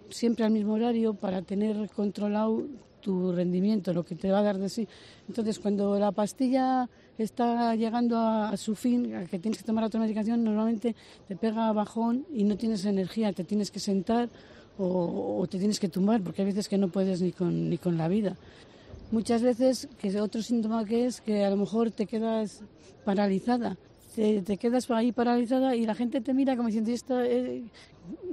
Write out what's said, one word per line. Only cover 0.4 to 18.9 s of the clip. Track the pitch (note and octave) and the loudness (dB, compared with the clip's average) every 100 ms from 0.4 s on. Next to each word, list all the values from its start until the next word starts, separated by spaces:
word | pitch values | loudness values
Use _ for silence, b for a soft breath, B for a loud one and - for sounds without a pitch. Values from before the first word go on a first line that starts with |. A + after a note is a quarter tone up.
| A3 | 2
al | |
mismo | A3 G#3 | 2 2
horario, | A3 A#3 A3+ A3+ G#3 | 2 2 2 0 0
para | G3+ F#3+ | -4 -4
tener | E3+ G3 G#3+ G#3 G#3 | -4 -2 0 0 -4
controlado | - G#3 F#3 G#3 G#3 A3 A3+ D4 A#3+ - - | -2 -4 -2 -2 0 0 0 -4 -10 -20 -10
tu | - F#3 F#3 | -2 0 0
rendimiento, | F3 F3+ F3+ G3 A3 F3 | 0 0 2 2 0 0
lo | F3 | -2
que | E3+ E3 | -2 -4
te | G3 | 0
va | G3 | 2
a | |
dar | G#3 F#3+ | 2 0
de | F#3+ | -4
sí. | G#3 G#3+ B B B B | -4 -6 B B B B
Entonces, | G3+ A3 G#3+ | -4 -4 -2
cuando | G#3 G3+ G3+ G3+ | -2 0 2 2
la | G#3 | 2
pastilla | G3 G#3 - C4 C4 C4 C4 B3 b b - | 0 -2 0 0 2 2 2 -2 b b -6
está | A3+ - A#3+ A#3 A#3 A3+ | -6 0 0 2 2 0
llegando | A3+ A#3 A#3+ A#3 | 0 0 2 2
a, | A3+ A3 G#3+ | 2 2 0
a | G3+ | -4
su | - G#3 | -4 -2
fin, | B3 A#3+ A#3+ A3 | 2 0 0 -6
a | F3 | -6
que | F#3+ | -4
tienes | G#3+ - | -4 -4
que | |
tomar | - A3 | -2 0
otra | A3 A3+ | 0 0
medicación, | A3+ G#3+ G#3+ A#3 | 0 0 0 0
normalmente | A3+ G#3+ A3 A3+ A#3 A3+ B B - | 2 2 2 0 -2 -4 B B -12
te | F3+ | -4
pega | A3 A3 A3+ | -2 0 2
bajón | G#3+ G#3 A3+ A#3 A#3+ D#4+ | 2 0 -2 0 0 -2
y | C#4 | 0
no | G3+ G3+ | 0 2
tienes | A3 A3 F#3+ | -2 0 0
energía, | G3 F#3 - A3 | 0 0 0 -2
te | F#3 | -2
tienes | E3+ G#3 G3+ | -2 -2 -2
que | G3+ | -4
sentar | - G3 F#3+ A3+ A#3+ B B B B - | 0 0 2 0 0 B B B B -4
o, | F#3 F3+ E3+ F#3+ G3+ G#3 | -2 0 0 -2 -4 -2
o | F3+ | -2
te | F#3+ | 0
tienes | G#3 G#3 | 0 0
que | G3 | -2
tumbar, | F3+ G3 A3+ | 0 2 2
porque | E3+ D#3+ | 0 -2
hay | G3 | -2
veces | G3+ G3+ | -2 0
que | G3 | 0
no | G3 | 0
puedes | G3 F#3+ F#3 | 0 0 0
ni | F3+ | -2
con, | - F3 E3+ E3 | 0 0 0 0
ni | E3+ | -2
con | F3+ E3 | 0 0
la | D#3+ | 0
vida. | G3+ G3 F3+ B B B B B | 0 0 -4 B B B B B